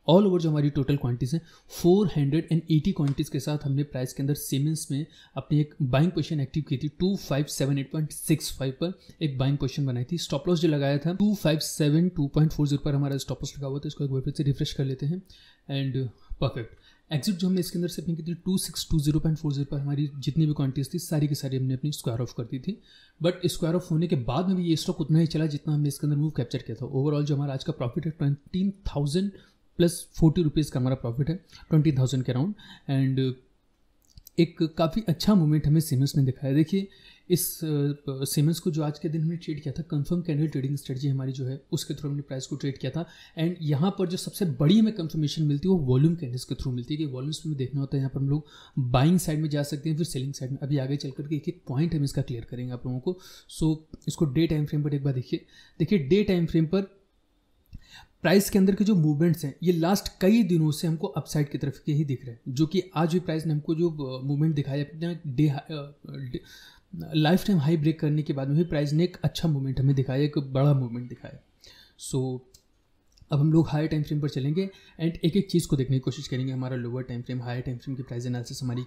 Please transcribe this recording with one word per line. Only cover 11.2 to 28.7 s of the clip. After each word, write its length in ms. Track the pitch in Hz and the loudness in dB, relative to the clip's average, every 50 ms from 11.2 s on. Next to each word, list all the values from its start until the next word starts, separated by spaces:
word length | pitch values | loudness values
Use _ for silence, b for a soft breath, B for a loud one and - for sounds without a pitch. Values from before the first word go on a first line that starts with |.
| 208 214 202 | 2 2 2
फ़ाइव 240 | - - 156 160 151 | 2 2 2 2 0
सेवन 500 | - - - - 156 147 147 165 180 180 | -2 -4 -2 0 2 4 4 4 4 2
टू 180 | - - 143 | 0 0 -2
पॉइंट 260 | 139 - 151 156 156 | 0 4 4 4 4
फ़ोर 160 | - - 147 139 | 4 0 0 0
ज़ीरो 140 | 143 - - | 0 0 0
पर 100 | 151 139 | 0 0
हमारा 220 | 139 143 135 139 | 0 0 0 -2
स्टॉप 220 | 131 - - 135 - | -4 -4 -6 -8 -8
लॉस 200 | 147 - - 147 | -8 -10 -10 -8
लगा 80 | 139 | -8
हुआ 120 | 135 139 143 | -6 -6 -6
था, 100 | - 151 | -6 -8
इसको 160 | - - 147 | -6 -4 -4
एक 60 | 135 | -2
बार 100 | 131 131 | -2 -2
फिर 140 | - 151 - | -2 -4 -2
से 60 | - | -2
रिफ्रेश 300 | 147 143 135 - 156 - | 0 0 0 0 -2 -4
कर 120 | - - 135 | -2 -4 -4
लेते 220 | 131 131 - 147 | -4 -2 -4 -4
हैं। 160 | 143 175 190 - b b b b b b b b - | -4 -4 -4 -8 b b b b b b b b -6
And 380 | 139 139 135 135 123 131 131 117 - b b b b - | -4 -4 -2 -2 -2 -2 -4 -4 -8 b b b b -2
परफेक्ट, 340 | 143 127 - 123 110 - - b b b b b b - | -2 -2 -2 -4 -10 -10 -14 b b b b b b -4
एग्जिट 220 | 156 139 - 214 185 | -4 -2 0 -2 -2
जो 140 | 165 185 180 | 0 0 2
हमने 120 | 190 180 | 2 0
इसके 180 | 170 - - 170 | 0 -2 -2 -2
अंदर 100 | 175 170 | -2 -4
से 140 | - - | -4 -6
अपनी 140 | 151 170 165 | -4 -4 -4
की 60 | 160 | -4
थी 120 | 156 170 170 | -4 -6 -6
टू 240 | - - 180 190 - | -6 -2 -2 -2 -2
सिक्स 300 | - - - - - - | -2 -4 -6 -6 -2 0
टू 100 | 165 156 | 0 2
ज़ीरो 200 | 139 151 151 151 | 2 2 2 2
पॉइंट 180 | - 160 156 - | 2 0 0 0
फ़ोर 140 | - 147 | -2 -2
ज़ीरो 240 | 139 139 143 - 147 | -2 -2 -4 -4 -4
पर 20 | 139 | -4
हमारी 320 | 139 143 143 139 151 139 147 139 | -2 -2 0 0 -2 -2 -4 -6
जितनी 280 | - 147 131 165 156 | -4 -2 2 2 2
भी 60 | 151 | 2
क्वांटिटीज 420 | 147 - 139 135 123 139 135 - 175 | 2 0 0 -2 -2 -4 -6 -4 -6
थी, 40 | 170 | -8
सारी 300 | - - 165 147 147 143 | -4 -2 0 0 0 0
की 60 | 143 | 0
सारी 220 | - 139 135 131 | -2 -4 -4 -2
हमने 180 | 131 131 131 131 | -2 -2 -2 -2
अपनी 180 | 127 - 147 | -2 -2 -4
स्क्वायर 280 | 147 - - 127 113 123 | -4 -4 -4 -4 -2 -2
ऑफ 140 | 120 - - | -4 -6 -6
कर 80 | - 113 | -8 -8
दी 140 | - 139 127 | -6 -8 -8
थी, 220 | - 185 220 - b b b b b b b b | -6 -6 -8 -8 b b b b b b b b
but 100 | 156 180 180 - - | 0 0 0 0 -2
स्क्वायर 280 | - - - 165 160 175 | -2 -2 0 -2 0 0
ऑफ 160 | 180 180 - | 0 0 0
होने 160 | 160 160 175 | 0 0 2
के 100 | 165 180 | 2 0
बाद 300 | 135 113 131 120 160 180 | 0 0 0 -2 0 0
में 100 | 190 185 | 0 0
भी 80 | 180 175 | 0 2
ये 120 | 170 160 | 0 0
स्टॉक 240 | 147 - 190 170 - | 0 0 -4 -4 -2
उतना 180 | 156 131 156 165 | 0 2 4 4
ही 80 | 165 | 4
चला 200 | 156 - 156 160 | 4 2 0 0
जितना 280 | 151 147 143 - 156 151 | 0 -2 -4 -2 -2 0
हमने 140 | 147 147 143 | 0 0 0
इसके 180 | - - 151 | -2 -2 -2
अंदर 100 | 147 147 | 0 0
मूव 140 | 143 151 156 | 0 0 -2
कैप्चर 280 | - 143 117 - - 143 | -2 -4 -4 -4 -4 -8
किया 180 | - - 110 | -6 -8 -10
था। 160 | - 151 - | -8 -6 -4
Overall 320 | 139 131 139 151 147 147 151 | -2 0 0 0 0 0 0
जो 120 | 147 143 | 0 0
हमारा 160 | 139 143 139 | 0 -2 -2
आज 120 | 131 135 - | -4 -6 -4
का 80 | 165 | -6
प्रॉफिट 340 | 151 - 131 117 - - 143 | -4 -4 -4 -4 -4 -4 -4
है, 40 | 160 | -4
ट्वेंटी 600 | - - 147 143 143 - _ - - 185 190 196 | -4 0 0 0 0 -2 _ -6 -2 0 0 0